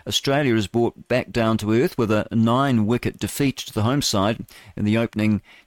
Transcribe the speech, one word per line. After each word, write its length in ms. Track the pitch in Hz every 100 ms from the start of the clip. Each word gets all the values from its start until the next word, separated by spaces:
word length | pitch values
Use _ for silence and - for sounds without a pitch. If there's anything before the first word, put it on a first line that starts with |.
| -
Australia 480 | 104 - 139 143 110
is 120 | 98
brought 400 | 117 117 - -
back 240 | 123 -
down 260 | 120 113 110
to 120 | 107
earth 260 | 113 170 -
with 140 | 110
a 160 | 107 -
nine-wicket 880 | 117 113 123 139 120 104 120 113 -
defeat 400 | 104 - 139 -
to 160 | -
the 100 | -
home 180 | 107 143
side 440 | - 104 98 117 - - - -
in 80 |
the 140 | 104 113
opening 440 | 117 107 107 104 - -